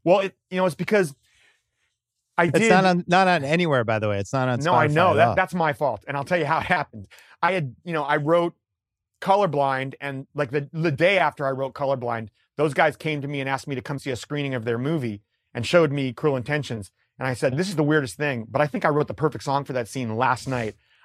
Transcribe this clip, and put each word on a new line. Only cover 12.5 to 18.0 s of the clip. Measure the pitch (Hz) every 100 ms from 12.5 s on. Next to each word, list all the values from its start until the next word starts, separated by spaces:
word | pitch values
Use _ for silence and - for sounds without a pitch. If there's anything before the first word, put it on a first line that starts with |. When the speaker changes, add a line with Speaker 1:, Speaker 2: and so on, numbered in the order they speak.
| -
Speaker 1:
those | 151
guys | 135 160 -
came | 156 147
to | 139
me | 143
and | 135
asked | 135 -
me | 127
to |
come | - 139
see | 139
a | 120
screening | - 147 139
of | 127 113
their | 117
movie | 135 165 120 101 _ _ _
and | 123 113
showed | 175 156
me | 139 131
Cruel | 120 156 131
Intentions. | 113 147 127 113 95 _ _ -
And | 131
I |
said, | 123 143 131
"This | 185
is | 156
the |
weirdest | 151 156